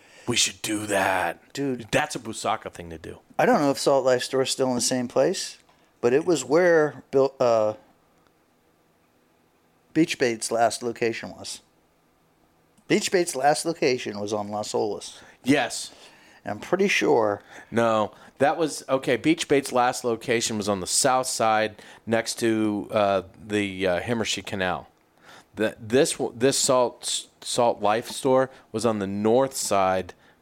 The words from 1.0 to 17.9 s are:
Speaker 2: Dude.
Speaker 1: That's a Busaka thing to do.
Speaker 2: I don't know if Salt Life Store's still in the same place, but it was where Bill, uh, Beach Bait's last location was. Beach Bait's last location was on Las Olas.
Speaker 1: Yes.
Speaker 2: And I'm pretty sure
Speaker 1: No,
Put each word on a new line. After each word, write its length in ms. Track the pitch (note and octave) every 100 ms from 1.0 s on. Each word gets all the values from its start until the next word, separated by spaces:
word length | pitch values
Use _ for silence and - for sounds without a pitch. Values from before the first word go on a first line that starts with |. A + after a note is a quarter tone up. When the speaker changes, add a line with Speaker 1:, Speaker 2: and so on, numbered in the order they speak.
| G2 F#2+ E2+ E2 _
Speaker 2:
Dude. 340 | - C#3 B2 A2
Speaker 1:
That's 260 | - D3 D3+
a 20 |
Busaka 540 | A2+ G#2+ A2 A2 -
thing 160 | - E2+
to 80 | E2
do. 220 | F2 E2+ _ -
Speaker 2:
I 60 |
don't 160 | E3 A#3+
know 100 | C#3+
if 80 | C3+
Salt 280 | - C#3 B2+
Life 160 | B2
Store's 260 | - C3 B2+
still 180 | - C3
in 40 |
the 60 | B2
same 260 | A2+ B2+ B2
place, 520 | - C#3+ F#3+ - - _ _ _ _
but 140 | A#2+
it 100 | C3
was 180 | E3+ D#3 A#2
where 560 | D3+ F3+ E3 D3+ C3 -
Bill, 240 | C#3 C3+ -
uh, 360 | B2+ A2+ G#2+ A2 _ _ _ _ _ _ _ _ _ _ _ _ _ _ _ _ _ _ _ _ _
Beach 260 | - D#3+ -
Bait's 320 | C3 A2+ -
last 320 | A2+ A#2 -
location 480 | A#2+ A#2 A#2 A2+ G2+
was. 300 | E2 - - _ _ _ _ _ _ _ _ _ _ _ _ -
Beach 220 | F3 G#3
Bait's 240 | F#3+ E3+ -
last 280 | C#3+ D3+
location 540 | E3 D#3+ D3+ B2+ B2 G#2
was 120 | G#2
on 160 | G#2+ G#2
Las 240 | G#2+ G#2+
Olas. 460 | A#2+ A2+ F#2 - - - -
Speaker 1:
Yes. 500 | B2 C#3+ A#2 - - - - - - -
Speaker 2:
And 80 | -
I'm 80 | G#2+
pretty 280 | - F3+ G3
sure 540 | - G3+ C3+ G#2+ G2+ - - -
Speaker 1:
No, 420 | A2 A#2